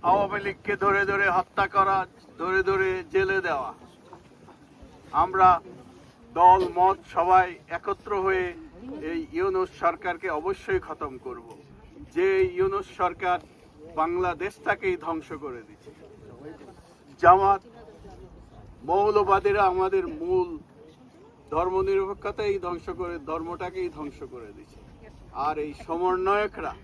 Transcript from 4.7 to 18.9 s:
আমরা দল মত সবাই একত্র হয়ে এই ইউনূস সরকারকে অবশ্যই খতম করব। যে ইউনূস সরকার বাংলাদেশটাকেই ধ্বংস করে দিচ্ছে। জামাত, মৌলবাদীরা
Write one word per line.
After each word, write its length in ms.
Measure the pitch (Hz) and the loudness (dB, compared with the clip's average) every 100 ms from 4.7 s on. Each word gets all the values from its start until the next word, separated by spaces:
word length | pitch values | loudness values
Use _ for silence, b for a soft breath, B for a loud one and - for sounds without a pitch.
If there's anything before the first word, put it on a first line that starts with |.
| - - - - | -20 -20 -20 -6
আমরা 500 | 143 175 185 185 175 185 175 - - - - - | 0 0 6 6 6 0 -20 -20 -20 -20 -20 -12
দল 340 | 165 180 190 180 175 | 6 8 8 4 4
মত 220 | 185 185 - | 4 2 -4
সবাই 420 | - 175 185 180 170 - | -2 4 4 4 -4 -10
একত্র 540 | 175 - 196 - 208 | -10 -6 -8 -4 -2
হয়ে 320 | 190 190 180 165 160 - 240 294 | 0 0 -2 -8 -18 -18 -16 -12
এই 240 | 311 170 160 | -8 -6 -6
ইউনূস 380 | 160 196 185 185 - | -4 -2 -2 -4 -2
সরকারকে 500 | 170 170 185 170 185 | -2 -2 -6 -8 -6
অবশ্যই 500 | 151 175 196 - 190 | -4 -4 -8 -4 -4
খতম 380 | - 156 151 127 | -4 -10 -10 -10
করব। 400 | 127 123 117 107 - - - - - | -14 -14 -16 -20 -20 -20 -20 -20 -10
যে 300 | 165 190 190 | -2 2 2
ইউনূস 420 | 185 175 190 196 190 - | 0 0 0 0 -6 -4
সরকার 420 | 180 165 180 180 - - - - 156 165 | -4 -2 -2 -2 -4 -20 -20 -20 -14 -4
বাংলাদেশটাকেই 1000 | 160 180 180 165 190 - - 202 196 175 | -2 0 -2 -2 -8 -8 -2 -2 0 -4
ধ্বংস 360 | 165 165 147 | -4 -8 -8
করে 280 | 156 143 123 | -12 -12 -12
দিচ্ছে। 300 | 104 107 - - - - 104 110 143 - - - - - - 139 | -16 -20 -20 -20 -20 -20 -20 -20 -18 -18 -20 -20 -20 -20 -20 2
জামাত, 420 | 170 190 196 196 240 - - - - - - - - - - - | 6 6 6 2 -2 -20 -20 -20 -20 -20 -20 -20 -20 -20 -20 -18
মৌলবাদীরা 800 | 135 | -2